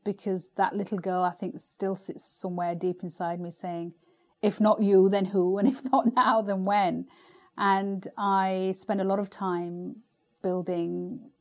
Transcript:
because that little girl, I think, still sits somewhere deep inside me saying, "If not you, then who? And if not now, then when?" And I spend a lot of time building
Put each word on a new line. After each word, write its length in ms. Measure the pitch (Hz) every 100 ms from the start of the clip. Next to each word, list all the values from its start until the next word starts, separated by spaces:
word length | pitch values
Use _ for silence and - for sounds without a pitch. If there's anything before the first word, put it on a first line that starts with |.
because 440 | - 196 214 190 185 -
that 180 | 175
little 240 | 202 202 202
girl, 240 | 185 180
I 100 | 180
think, 260 | 180 185 -
still 340 | - - 190
sits 300 | 190 - -
somewhere 500 | - - 190 175 175
deep 280 | 175 180 180
inside 380 | 180 - 170 175
me 100 | 170
saying, 440 | 170 180 170 175 - _ _ _ _
"If 180 | 214 -
not 220 | 214 220
you, 260 | 202 190 190
then 160 | 196
who? 320 | 190 202 180 196
And 100 | 262
if 160 | 269
not 320 | 262 269 226
now, 280 | 254 233 226
then 240 | 202 196 190
when?" 400 | 208 190 165 - - - - _ -
And 500 | 202 196 196 196 - -
I 560 | 202 196 190 190 190 190
spend 240 | - 196
a 40 |
lot 140 | 190 196
of 120 | 196
time 680 | - 190 175 175 175 180 214 _ _ _ _
building 880 | 190 180 175 175 170 175 180 233 - _